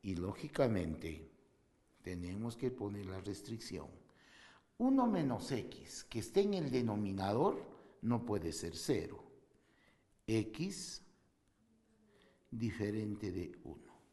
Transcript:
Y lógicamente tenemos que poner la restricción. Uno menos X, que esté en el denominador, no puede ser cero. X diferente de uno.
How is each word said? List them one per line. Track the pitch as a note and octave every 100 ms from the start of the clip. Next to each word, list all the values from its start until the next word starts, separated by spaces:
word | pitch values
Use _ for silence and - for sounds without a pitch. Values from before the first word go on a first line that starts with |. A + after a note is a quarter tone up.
Y | G2
lógicamente | F2+ F2+ G2 D3 - C3 G#2 D#2+ D#2 E2 D#2 D#2 - _ _ _ _ _ _
tenemos | - F2+ F2 G2 A#2 A#2
que | C3
poner | B2 G#2 G2+ F#2+
la | F#2+
restricción. | G2 F#2+ - A2+ - F#2 C#2+ - - - - - - - _ _
Uno | B3 C4+ A#3+
menos | G3 C#3+ A2 -
X, | B2+ - - - -
que | - A#2
esté | G2 G3
en | G3+
el | G3 C#3+
denominador, | B2+ A#2 G#2 G#2 F#2+ F#2+ G#2+ F#3 - - - - -
no | A2 A#2+
puede | A#2 G#2 E2
ser | - E2+ E2
cero. | - A#2 E2 - - - _ _ _ _ _ _ _ _ -
X | A2 A2 - F#3 F#3+ - - - _ _ _ _ _ _ _ _ _ _ - - _ _
diferente | A#2 A2 F#2+ G#2 G#2+ G#2+ G#2 G#2
de | F2+ F2 -
uno. | - - - - -